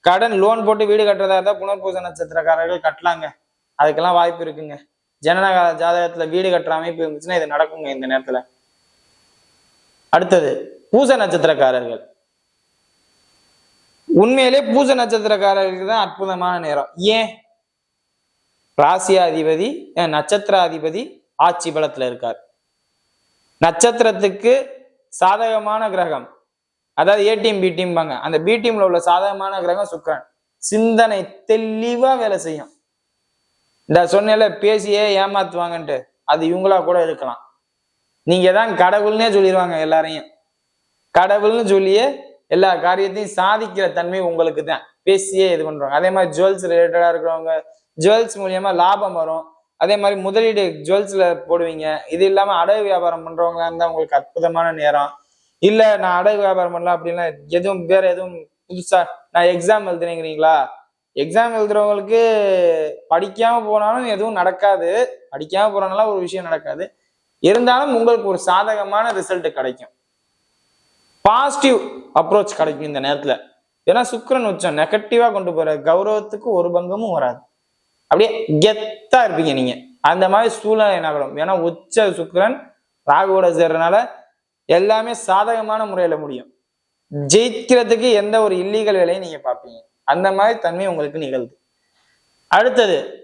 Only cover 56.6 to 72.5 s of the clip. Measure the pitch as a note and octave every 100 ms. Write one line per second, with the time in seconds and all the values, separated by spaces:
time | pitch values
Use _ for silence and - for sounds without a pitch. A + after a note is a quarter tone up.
56.6 | F3+ E3+ F3 E3+ E3+ F3 E3+ D3 D3 E3+
57.6 | F#3 F#3+ E3+ F#3+ F#3+ F3 F#3 E3+ D#3 _
58.6 | _ F3+ F3 F#3 F3 - _ E3+ F3 F3
59.6 | F3 G#3+ G3 F3 F3 E3 D#3+ D#3 D#3+ D#3
60.6 | B2+ - _ _ _ - D3+ F#3+ A#3 A3+
61.6 | G#3 G#3 G#3 G#3 G3 A3+ A3+ A3 G3+ F#3
62.6 | F3 D#3+ D#3 - _ E3 G3 G3 A3+ A#3
63.6 | G#3+ G#3+ G#3 A#3+ B3 G3+ A3 G#3 F3+ F#3
64.6 | G3+ F#3+ E3+ G#3 B3+ - _ C#3 D#3 F#3
65.6 | G#3+ G3 F#3+ F#3+ A3 G3 F3+ F#3 E3+ D#3+
66.6 | C#3+ C#3+ F#3 _ _ _ _ _ E3 A3
67.6 | B3 B3 D4 A#3 A#3 A#3 G3 F3 - F#3
68.6 | G#3+ G#3+ G3 G#3 A#3 G3 F3+ F3+ E3 C#3+
69.6 | C3 B2+ A#2+ _ _ _ _ _ _ _
70.6 | _ _ _ _ _ _ G3+ A#3 C#4 C4+
71.6 | C4+ A#3 - - - D3 E3 G3+ G3+